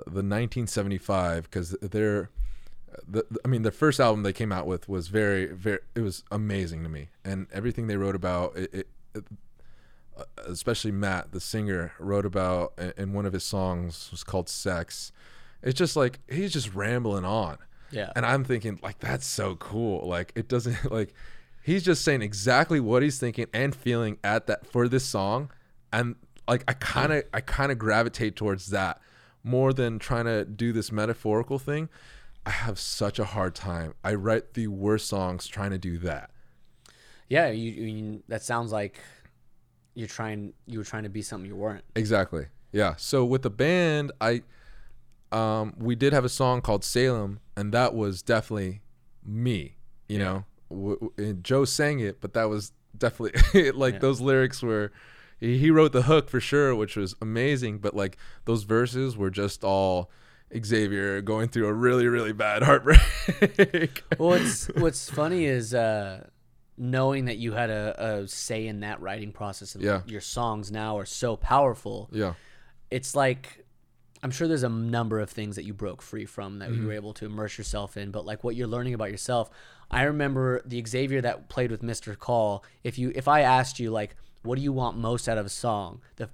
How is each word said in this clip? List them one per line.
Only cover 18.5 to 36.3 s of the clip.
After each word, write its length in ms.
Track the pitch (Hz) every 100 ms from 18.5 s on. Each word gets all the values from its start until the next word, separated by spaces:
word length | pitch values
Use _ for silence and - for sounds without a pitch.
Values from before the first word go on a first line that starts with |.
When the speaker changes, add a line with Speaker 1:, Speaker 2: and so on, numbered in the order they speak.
| 120 110 98
Speaker 1:
like, 160 | 98 -
"That's 260 | 117 131 -
so 300 | - 101 87
cool." 520 | - 107 117 95 90
Like, 240 | 87 87 -
it 120 | 110
doesn't, 440 | 123 120 123 -
<laughs> 0 |
like, 220 | 113 101 - - - - -
he's 220 | - 190
just 200 | 175 160
saying 180 | - 135
exactly 580 | 104 101 110 123 165 156
what 240 | 110 123
he's 160 | 147 135
thinking 260 | 120 117 113
and 220 | 110 139 127
feeling 420 | 123 117 110 104
at 240 | 101 110 -
that, 180 | 104 -
for 220 | 120 120
this 180 | 131 127
song. 460 | 107 98 120 143 - _ - _
And, 220 | 110 120 - - - -
like, 160 | 123 131
I 60 |
kinda, 480 | 131 - 127 147 147
Speaker 2:
Hmm. 140 | - -
Speaker 1:
I 60 |
kinda 340 | - - 139 123
gravitate 600 | 107 107 117 - 110 -
towards 320 | 107 95 92
that 280 | 98 92 - - - - _
more 280 | 113 127 135
than 280 | 131 120 113
trying 260 | - 117 117
to 180 | 110 98
do 280 | 107 117
this 180 | 113 101
metaphorical 680 | 107 110 113 107 107 117 135
thing. 280 | 139 147 160 - - - - - -
I 40 |
have 280 | 90 113 104
such 400 | - - 101 101
a 60 | 101
hard 300 | 104 92 -
time. 380 | 98 85 80 -
I 100 | 95 104
write 380 | 101 110 -
the 140 | - 110
worst 400 | 98 101 107 -
songs 400 | 101 92 90 -
trying 240 | - 98
to 60 | 95
do 200 | 90 85
that. 320 | 87 71 -